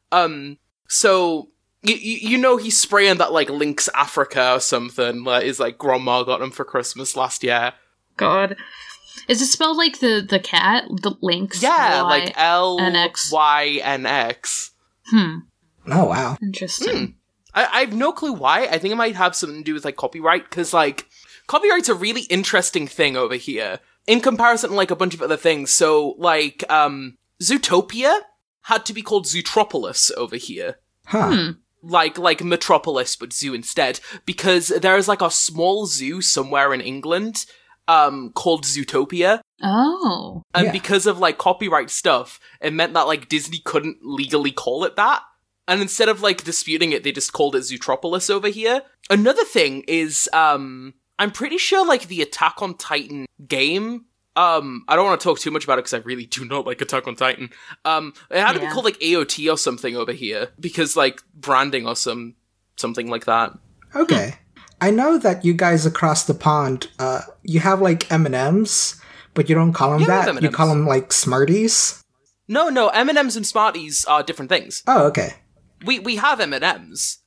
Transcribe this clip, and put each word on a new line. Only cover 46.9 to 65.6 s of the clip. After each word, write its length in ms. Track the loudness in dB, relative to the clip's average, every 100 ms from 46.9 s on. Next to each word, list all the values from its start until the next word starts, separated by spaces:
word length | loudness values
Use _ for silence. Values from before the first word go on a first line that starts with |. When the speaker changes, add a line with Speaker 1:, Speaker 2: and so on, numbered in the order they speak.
Speaker 1:
it, 120 | 0
they 80 | -4
just 200 | -4 -6
called 200 | -2 0 0
it 80 |
Zootropolis 640 | -4 -6 -4 -4 -2 -4 -2
over 180 | -2 -2
here. 340 | -2 -2 -2 -4 _ 0
Another 340 | 4 4 2
thing 380 | 0 2 0 -2 -2
is, 420 | -2 0 -2 0
um, 640 | 2 2 2 -4 -14 -18 -20 _ -4
I'm 120 | -4
pretty 280 | -4 -6 -4
sure, 280 | 0 2 2
like, 220 | 0 -2
the 140 | -6
Attack 380 | -6 0 -2 -2
on 120 | -8 -10
Titan 500 | -6 -6 -6 -12 -14 -18 -6
game, 580 | -2 0 -2 -6 -10 -16 _ _ 0
um, 480 | 2 2 -2 -10 0
I 80 | 2
don't 80 | 2
wanna 100 | 2
talk 220 | 0 -2
too 120 | -4
much 140 | -6
about 140 | 0 -2
it 40 |
'cause 120 | -2
I 40 | -8
really 280 | -6 -10 -8
do 180 | -10
not 220 | -6 -6 -6
like 140 | -8
Attack 260 | -4 -4 -6
on 80 | -2
Titan. 340 | -2 -2 -10 -16 -20 -6
Um, 280 | -2 -2 -4 -14 _
it 100 | 2
had 120 | 2
to 40 | 0
be 60 | -4
Speaker 2:
Yeah. 60 |
Speaker 1:
called, 120 | -2
like, 160 | -2 -2
A 120 | 0 0
O 80 |
T 240 | 0 -2 -2
or 80 | 0
something 400 | -2 -4 -6 -4
over 160 | -6
here 360 | -6 -6 -6 -8 -8
because, 360 | -8 -2 0 2
like, 260 | 0 -2 _
branding 520 | -12 0 2 2 -2 -4
or 100 | -4
some, 380 | -6 -6 -10 -18 _ _ _ -8
something 320 | -6 -6 -6
like 160 | -6 0
that. 260 | 0 0 -6 _ _ _
Speaker 3:
Okay. 400 | -2 0 0 -2 -10 _ _ -20 _
I 100 | 2
know 260 | 4 4 4
that 260 | 2 2 0
you 80 |
guys 320 | 2